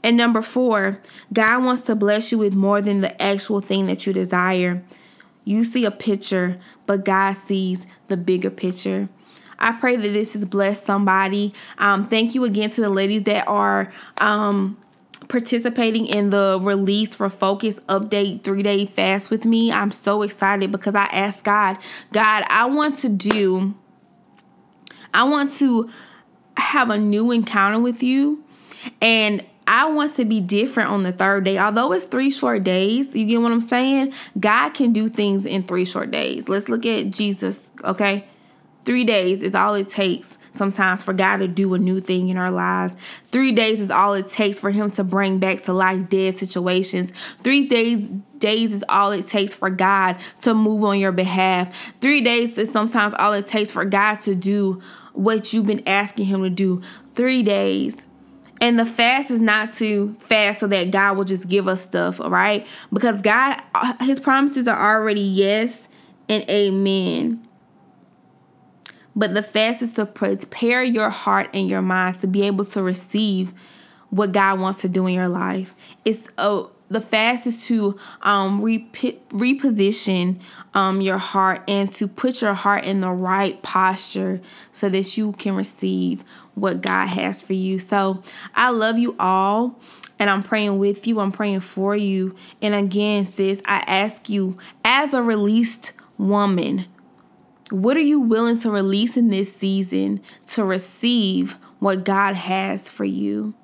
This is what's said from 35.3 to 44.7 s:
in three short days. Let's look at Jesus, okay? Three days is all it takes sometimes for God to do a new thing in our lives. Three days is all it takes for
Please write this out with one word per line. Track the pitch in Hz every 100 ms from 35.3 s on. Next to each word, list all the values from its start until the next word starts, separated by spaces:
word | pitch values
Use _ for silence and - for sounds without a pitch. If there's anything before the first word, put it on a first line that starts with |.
| 196 196
in | 190
three | 185 180
short | 180 - -
days. | 73 65 67 -
Let's | 196 208
look | 233 233
at | 214 196
Jesus, | 196 208 196 190 196 - -
okay? | - 190 202 202 - _ _ _ _ _
Three | - 247
days | 240 214 180 190
is | 196
all | 190 196
it | 208 196
takes | - 196 170 - - -
sometimes | - 196 196 190 185
for | -
God | 190 190 202
to | 190
do | 175 196
a | 185
new | 185 185
thing | 185 185 185
in | 185
our | 180
lives. | 180 180 185 185 180 - - _
Three | 247 269
days | 226 220 220
is | 196
all | 120 202
it | 196 190
takes | - 214 196
for | 196